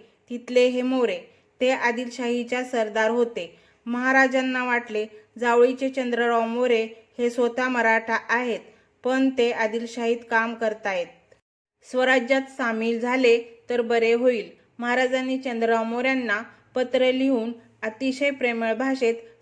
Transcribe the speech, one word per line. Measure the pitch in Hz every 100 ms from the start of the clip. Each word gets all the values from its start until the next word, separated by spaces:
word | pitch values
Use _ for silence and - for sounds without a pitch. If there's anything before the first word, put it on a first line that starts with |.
| - _ _
तिथले | 240 240 247 247
हे | 247
मोरे. | 254 262 233 175 - _ _ _
ते | 254
आदिलशाहीच्या | 262 240 233 247 240 240 240 233 247
सरदार | 254 240 214 214 220
होते. | 240 233 202 170 - _ _ 233
महाराजांना | 240 254 269 262 262 262 254
वाटले, | 247 240 240 214 220 - _ 220
जावळीचे | 240 240 247 262 269
चंद्रराव | 262 247 233 240 233
मोरे | 226 240 247 226 220 - _ -
हे | 240
स्वतः | 240 240 233 254
मराठा | 247 226 226 226 226 -
आहेत, | 233 247 190 - - _ _
पण | 247 262 269 262
ते | 240
आदिलशाहीत | 233 220 226 233 240 233 233 -
काम | 226 233
करतायत. | 233 220 208 202 185 170 - _ _ _ _ _ _
स्वराज्यात | - 254 262 262 233 269
सामील | 262 - 240 220 226 233
झाले | 247 262 247 233 - - -
तर | 240
बरे | 226 233 226
होईल. | 233 254 233 180 - _ -
महाराजांनी | 240 247 254 262 262 262
चंद्रराव | 262 233 226 226
मोऱ्यांना | 226 240 262 262 233 208 233 - _ 254
पत्र | 247 254 254
लिहून | 262 269 240 226 233 - _
अतिशय | 220 220 269 262 285
प्रेमळ | 269 247 233 226
भाषेत | 220 269 262 233 233 - -